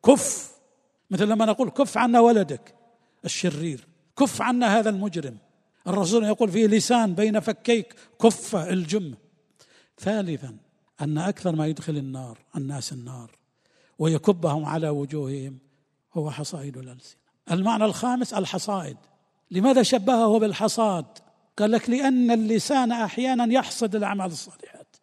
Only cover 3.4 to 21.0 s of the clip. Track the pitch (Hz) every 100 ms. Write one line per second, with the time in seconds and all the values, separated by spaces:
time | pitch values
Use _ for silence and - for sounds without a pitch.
3.4 | 180 147 165 147 _ _ _ - 277 -
4.4 | 240 247 233 214 220 196 202 165 135 110
5.4 | _ _ _ _ - 196 175 233 214 214
6.4 | 220 180 214 214 - 240 220 175 214 208
7.4 | 185 - - 233 - - - _ 226 -
8.4 | - 202 165 185 160 208 165 117 _ _
9.4 | _ _ _ _ _ _ 185 220 185 147
10.4 | 131 107 _ _ _ _ 147 151 180 -
11.4 | 185 160 156 151 - 147 135 131 123 110
12.4 | _ - 135 139 - 135 120 123 113 _
13.4 | _ _ _ _ _ - 160 160 - 180
14.4 | 165 147 151 160 156 147 143 151 135 139
15.4 | 135 131 _ _ _ _ _ 170 151 139
16.4 | 147 165 139 127 127 123 - _ _ _
17.4 | - 175 196 214 214 - 254 247 247 202
18.4 | 185 185 - 196 143 120 _ _ _ _
19.4 | _ 180 233 262 214 254 196 247 220 220
20.4 | 214 165 220 - 220 180